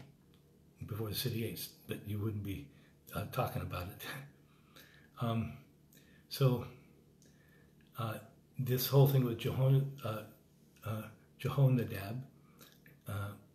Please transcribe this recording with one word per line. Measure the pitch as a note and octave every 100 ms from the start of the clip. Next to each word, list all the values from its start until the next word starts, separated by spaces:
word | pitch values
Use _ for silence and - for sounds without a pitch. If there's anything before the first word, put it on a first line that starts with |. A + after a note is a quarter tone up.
| - - - - - - - _ -
before | G#2 A2
the | F#2+
city | B2+ G#2+
gates, | A2+ - - - -
but | A2 G2+
you | G#2
wouldn't | A2 G2+
be, | G2 F#2+ - - - - -
uh, | - G#2
talking | - - -
about | F2+ F#2 F2+
it. | - -
<laughs> | - - - - - - - - - - -
Um, | A#2+ A2+ G#2 - - - - - - - -
so, | - C3+ A#2+ - - - - - - - - - - - - - -
uh, | A2+ G#2 - - - -
this | A#2+ B2 -
whole | C#3 C3+
thing | C3+
with | A#2+ A2+
Jehon-, | - - C3 C3+ C#3 -
uh, | G#2+ G#2+ A2 - - _ - - -
uh, | A2 G#2+ - - -
Jehonadab, | C3 C#3 C3 B2 G#2 G2 G2 A#2+ C3+ - - - - - - - -
uh, | G2+ G2+ G2+ -